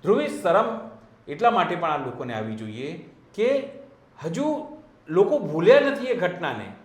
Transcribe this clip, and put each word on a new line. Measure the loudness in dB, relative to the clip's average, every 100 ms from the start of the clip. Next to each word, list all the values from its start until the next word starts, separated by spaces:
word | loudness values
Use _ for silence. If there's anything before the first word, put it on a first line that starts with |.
ધ્રુવી, | 2 2 2
શરમ | -2 2 2 2 -4 -12 -18 -20 _ -14
એટલા | 0 2
માટે | 2 0 0
પણ | -2
આ | -2
લોકોને | -4 -8 -8
આવી | -6 -6 -8
જોઈએ | -10 -10 -10 -10 -16 -20 _ -2
કે | 2 2 -2 -14 -20 -20 _ -12
હજુ | -8 -2 -2 -2 -8 -16 -20 _ -2
લોકો | 2 4 2
ભૂલ્યા | -2 2 8 8
નથી | 6 -2 -4
એ | -2
ઘટનાને | -2 -4 -6 -6 -10 -16